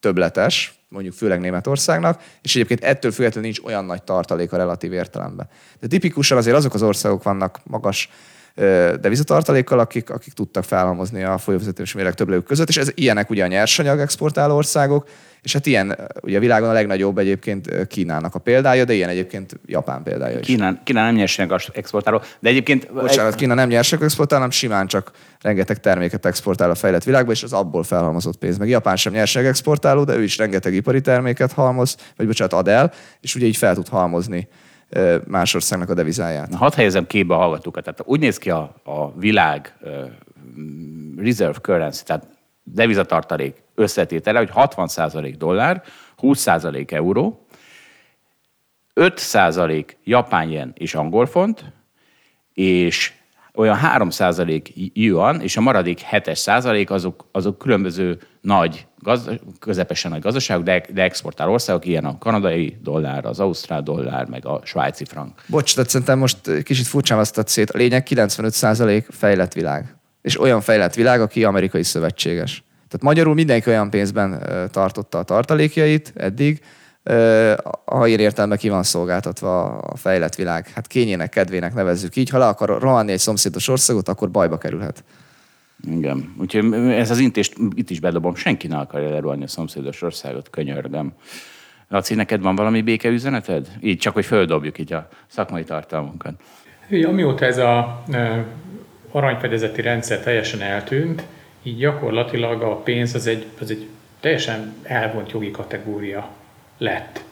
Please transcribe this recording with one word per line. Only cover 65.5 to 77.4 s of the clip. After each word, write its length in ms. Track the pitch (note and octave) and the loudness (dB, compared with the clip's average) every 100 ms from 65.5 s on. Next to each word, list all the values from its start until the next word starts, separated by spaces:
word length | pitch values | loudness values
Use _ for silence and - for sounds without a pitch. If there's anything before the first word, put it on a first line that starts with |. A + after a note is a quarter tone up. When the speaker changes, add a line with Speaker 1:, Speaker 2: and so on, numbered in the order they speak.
| D3+ - - | -2 0 0
Speaker 1:
tehát 140 | A#2+ | 0
szerintem 280 | C3 B2 C3 | 0 2 2
most 460 | C3 - - D2+ | 2 -2 -2 -4
kicsit 240 | - C3 A#2+ | 0 -2 0
furcsán 300 | C#3+ C3+ A2 | 0 2 2
választottad 320 | G#2+ - G#2+ | 2 0 -2
szét. 200 | - G#2+ | 0 0
A 80 | - | 2
lényeg 260 | B2 B2+ | 2 2
kilencvenöt 500 | B2+ B2 G#2+ - A2 | 2 2 2 2 -2
százalék 540 | - A2+ G#2+ A2+ G#2 - | 2 2 4 4 2 0
fejlett 420 | - G#2 G2 F2+ | 0 2 4 2
világ. 420 | - E2 C#2+ B2 - _ _ | -2 -4 -4 -6 -18 _ _
És 180 | - - | -4 2
olyan 220 | C3 A2+ | 4 4
fejlett 320 | G#2 A2 F2+ | 4 4 4
világ, 280 | - A#2 B2 | 4 4 4
aki 220 | G#2+ - | 2 2
amerikai 400 | A2 G2 F#2+ F#2+ | 2 4 2 0
szövetséges. 800 | F2+ E2+ E2 F#2 E2 E2+ A2 - _ _ _ | -2 0 -2 -2 -4 -2 -6 -10 _ _ _
Tehát 140 | G2+ | -2
magyarul 320 | C#3 D#3 D#3+ | 2 4 4
mindenki 360 | D3+ D#3+ A#2+ A2+ | 4 4 2 4
olyan 200 | A2 G2+ | 2 2
pénzben, 520 | G2+ G2 G2+ G2 E2 - | 0 0 0 -2 -2 -6
ö, 140 | F2+ F2+ | -6 -4
tartotta 460 | - F#2+ G2+ G2+ F2 | 0 0 -2 -6 -6
a 60 | |
tartalékjait 920 | F2 G2 B2 D#3 D3+ D#3+ D3+ D3+ D3+ - | 0 0 2 2 2 2 2 2 -2 -6
eddig, 460 | F#2+ A2 C#3+ D3+ - - _ _ | -6 0 0 0 -8 -20 _ _
ö, 500 | - A#2 A2+ A2 | 0 4 6 6